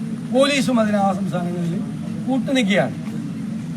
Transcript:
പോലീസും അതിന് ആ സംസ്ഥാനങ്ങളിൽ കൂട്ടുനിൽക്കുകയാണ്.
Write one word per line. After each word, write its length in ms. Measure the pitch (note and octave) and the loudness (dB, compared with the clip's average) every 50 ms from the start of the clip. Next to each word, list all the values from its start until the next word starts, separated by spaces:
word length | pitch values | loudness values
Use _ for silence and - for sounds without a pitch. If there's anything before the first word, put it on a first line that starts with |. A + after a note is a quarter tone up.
| - - - - - - A3 | -6 -6 -6 -6 -4 0 4
പോലീസും 420 | B3+ C#4 C#4 D4 C#4 A3+ - B3+ A#3 A3 | 4 4 4 4 2 2 2 4 2 4
അതിന് 160 | G#3 G#3 G3+ G3 | 4 2 2 4
ആ 20 | G3 F#3+ F#3+ | 2 2 0
സംസ്ഥാനങ്ങളിൽ 560 | G3 F3+ D#3+ F3+ F3 F3 F3 F3 F3 E3+ E3 D#3 - - - - - - - - - | 0 -2 -2 -2 -2 -2 -2 -2 -2 -2 -2 -2 -4 -4 -6 -6 -6 -6 -6 -4 -2
കൂട്ടുനിൽക്കുകയാണ്. 680 | - C4 C4 G#3+ D4 C#4 C4 A#3+ F#3+ G3+ F3 C#3 A#2+ - - - - - - - - - - - - - - - - - | 0 0 0 0 2 2 2 2 4 4 2 2 2 0 -6 -6 -6 -6 -6 -6 -6 -6 -6 -6 -6 -6 -6 -6 -6 -4